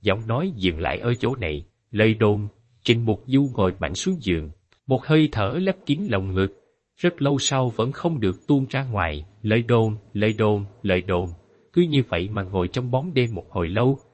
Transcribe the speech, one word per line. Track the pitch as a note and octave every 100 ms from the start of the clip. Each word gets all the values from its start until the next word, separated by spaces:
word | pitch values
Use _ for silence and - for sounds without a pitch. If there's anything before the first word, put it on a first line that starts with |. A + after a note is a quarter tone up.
Giọng | G#2 G2 A2+
nói | A#2 F#3 C3
dừng | F#2 D#2+
lại | D#2+ C2+
ở | A#2+
chỗ | B2 A#2 A#2+
này, | F2+ D2 - _ _
lời | G#2 A2
đồn, | A2 A2 G#2 G#2 _ _ _
Trình | - A#2
Mục | A#2 G#2 -
Du | C3+ C#3+
ngồi | A#2+ F#2+ F2+
mạnh | D#2
xuống | - - F#3
giường, | G#2+ E2+ D#2 - _ _ -
một | C3 -
hơi | D#3 D#3
thở | - G2+ E3
lấp | F#3 F#3 -
kín | C#3+ G3+
lồng | G2+ F#2+
ngực, | F#2 G2 - _ _ _ _
rất | F3 F3
lâu | C#3 C#3
sau | - C#3 B2+
vẫn | A2+ A#2
không | C3+ E3+ D#3+
được | G#2 F2+ _
tuôn | C#3+ C3+
ra | C3+
ngoài, | C3+ G#2+ E2 D2 D2+ _
lời | G#2+ A2
đồn, | A#2 A#2+ A2 G#2+ -
lời | G#2 G#2+ G#2+
đồn, | G#2+ G#2 G2+ -
lời | G2+ F#2
đồn. | F2+ F2+ F#2 E2+ _ _ _
Cứ | -
như | F3 D3 A#2+
vậy | E2+ F2+
mà | G#2+
ngồi | F#2+ G2 F2+
trong | B2+ B2
bóng | B2+ E3
đêm | C#3 A#2+
một | G2+ -
hồi | - E2+
lâu | G2 B2 C3+ _